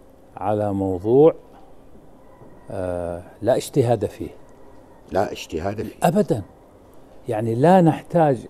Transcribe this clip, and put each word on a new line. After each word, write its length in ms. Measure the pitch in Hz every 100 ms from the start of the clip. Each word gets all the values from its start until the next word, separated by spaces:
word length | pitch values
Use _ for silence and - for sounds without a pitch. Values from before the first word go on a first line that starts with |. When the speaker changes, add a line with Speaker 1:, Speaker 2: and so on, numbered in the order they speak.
| - - - -
Speaker 1:
على 360 | 95 107 104
موضوع، 640 | 98 95 92 101 131 160 156 - - - - - - - - - - - - -
آه، 520 | 104 92 87 87 87 90 -
لا 140 | 101 131
اجتهاد 500 | - 151 120 117 101
فيه. 240 | - 82 - - - - - - - -
Speaker 2:
لا 200 | 90 101
اجتهاد 500 | - - 78 92 104
فيه. 120 | - -
Speaker 1:
أبدا. 400 | 170 180 190 131 - - - - - - - - -
يعني 260 | 107 113
لا 260 | 113 147 190
نحتاج 580 | 165 147 - 175 156 123 -